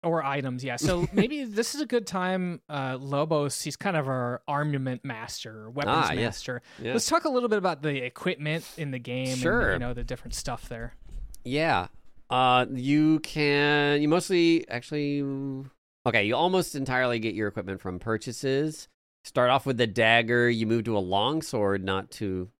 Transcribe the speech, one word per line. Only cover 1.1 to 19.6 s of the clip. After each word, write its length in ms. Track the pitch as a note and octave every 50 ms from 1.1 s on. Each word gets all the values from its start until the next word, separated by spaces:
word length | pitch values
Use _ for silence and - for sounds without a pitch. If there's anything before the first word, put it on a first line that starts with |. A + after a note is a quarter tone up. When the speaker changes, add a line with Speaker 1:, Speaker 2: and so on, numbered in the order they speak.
| -
Speaker 1:
maybe 320 | G3+ G3 B3+ D4 D4 C#4
this 300 | A#3 G#3 G3+ A#3 - -
is 80 | C#4+ D4+
a 40 |
good 200 | A3 - A#3+ A3
time, 560 | - - F#3+ F3+ F#3 F#3 F#3+ F#3 F3+ F3 - _ _
uh, 260 | D3+ C#3+ C3+ C3 C3+ B2+
Lobos, 640 | C3 C#3 C#3 C#3 D3+ D#3 E3 D3+ C#3+ C#3+ - -
he's 160 | - D3+ C#3
kind 220 | - - G3+ F#3 D#3+
of 100 | C#3+ C3
our 320 | C3+ B2+ B2 A#2+ B2 A#2+ _ -
armament 560 | C#3+ C#3+ D3 D3+ D3 C#3 C3 C3 B2+ B2 _
master, 640 | C#3 B2 A2 - A2+ - - - A#2+ A2 A2 G#2+ A2
weapons 380 | A#2+ C#3 C#3+ - C3+ D#3+ D3+ F#2
Speaker 2:
Ah, 40 | D#2
yeah. 60 | F2+ A2
Speaker 1:
master. 400 | A#2 G2 - - - B2+ B2 _ - - -
Speaker 2:
Yeah. 140 | - A#2 E3
Speaker 1:
Let's 140 | A#3 - -
talk 160 | D4+ E4+ -
a 20 | D#4+
little 220 | C4+ B3 A#3+ A#3+
bit 80 | G#3+ G#3
about 240 | F#3 F#3 E3 C#3 C#3
the 200 | D#3 C#3+ C3+ B2
equipment 600 | B2 - - - F#3 F#3 - D3 D3+ D#3 E3 - - - -
in 120 | D#3+ C#3+
the 80 | C3 B2+
game 300 | A#2+ B2 B2 B2+ C3 C3
and, 100 | C3 B2+
Speaker 2:
Sure. 360 | B2+ B2+ G3+ A#3+ A#3 B2 F#2+
Speaker 1:
you 40 | E2+
know, 120 | A#2+ B2 B2
the 100 | A#2+ A#2+
different 300 | - B2+ B2 - A#2+ A2+
stuff 340 | - - - A#2+ A#2 - -
there. 240 | B2+ A2+ A#2 A2+ - - - - - - - - - - -
Speaker 2:
Yeah. 440 | - B2+ C#3+ D#3+ E3 C#3 F#2+ F2+ - - - - - - - - _
Uh, 340 | B2 B2+ B2+ B2+ B2 B2+ B2+ - C3+
you 480 | B2+ B2 C3+ C#3+ D3+ D#3 D#3 D#3 D#3
can, 800 | D#3 - - D#3 D3 C#3+ C#3+ C#3+ D3 D3 D3 D3 C#3+ D3 D3 D3
you 80 | D3+ D3+
mostly, 580 | D#3 F3 F3 - G3 F3 E3+ E3 E3 E3 - -
actually, 500 | - A#2+ B2 - - D3+ D3 C#3+ C#3+ C#3+ C#3+ C#3 C#3 C3+ C#3 C#3 C3+ C3+ C3+ C3+ _ _ _ _ _ _ _
okay, 180 | B2 A#2 A#2 G2+
you 100 | G#2 A#2
almost 400 | B2 D#3+ F#3 F#3 F#3 F3 - -
entirely 440 | D3 C3+ B2+ B2+ B2+ B2+ B2 A#2+ A#2
get 160 | A2 A2+ G2
your 120 | F#2+ A2 G2+
equipment 300 | G2 - F#2 F#2 F#2+ F#2
from 200 | - F#2+ F2+ F#2
purchases. 880 | - A#2 A2 A2 - - A#2 - - C3+ C3 C#3 D3+ D#3 D3+ - - _ _ _ _ _ _ _ _
Start 260 | - - - B2 B2
off 160 | C3 C#3